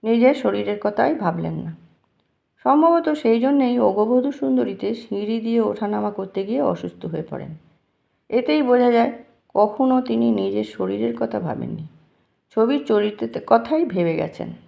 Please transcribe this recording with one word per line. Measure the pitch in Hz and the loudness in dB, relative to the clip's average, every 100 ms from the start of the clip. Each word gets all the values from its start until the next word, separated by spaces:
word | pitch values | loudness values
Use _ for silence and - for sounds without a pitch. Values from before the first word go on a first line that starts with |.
নিজের | 220 233 247 | 2 4 6
শরীরের | 285 214 202 202 208 | 4 0 -2 -4 -2
কথাই | 208 208 277 294 | -2 0 0 2
ভাবলেন | 190 170 165 | -2 -2 -6
না। | 160 160 160 - _ _ _ _ _ _ _ | -6 -8 -12 -20 _ _ _ _ _ _ _
সম্ভবত | - 285 330 339 330 | 2 4 4 4 0
সেই | 302 233 233 | -2 2 2
জন্যেই | 254 285 254 247 | 4 2 2 2
অগবধূ | 214 196 214 247 269 | 2 2 2 2 0
সুন্দরীতে | 269 269 254 220 190 196 | -4 -2 0 0 -4 -6
সিঁড়ি | 233 - 202 208 226 | -6 -6 -6 -4 -4
দিয়ে | 226 233 | 0 0
ওঠানামা | 214 208 208 208 208 | 0 -2 -4 -2 -4
করতে | 202 190 190 | -6 -8 -6
গিয়ে | 196 254 | -4 -2
অসুস্থ | 285 170 180 - 175 | 0 -2 -6 -10 -8
হয়ে | 156 160 | -8 -8
পড়েন। | - 139 156 _ _ _ _ _ _ _ | -10 -12 -14 _ _ _ _ _ _ _
এতেই | 226 247 302 | -2 0 0
বোঝা | 254 247 247 | 2 4 4
যায় | 233 233 - - _ _ | 4 2 -2 -18 _ _
কখনো | - 208 208 262 254 | 0 0 2 2 2
তিনি | 254 226 233 | 0 0 2
নিজের | 214 196 202 | 2 0 -2
শরীরের | 214 - 190 202 233 233 | -4 -4 -4 -2 -2 -2
কথা | 226 220 | -4 -4
ভাবেননি, | 170 - 120 - 156 _ _ _ _ _ _ - | -4 -6 -8 -8 -12 _ _ _ _ _ _ 0
ছবির | 226 277 269 | 0 0 0
চরিত্রের | 214 208 208 226 240 - | 0 0 -4 -8 -8 2
কথাই | 233 233 311 330 | 2 4 0 0
ভেবে | 190 170 160 | 0 0 0
গেছেন। | 160 - 175 175 | -4 -8 -12 -12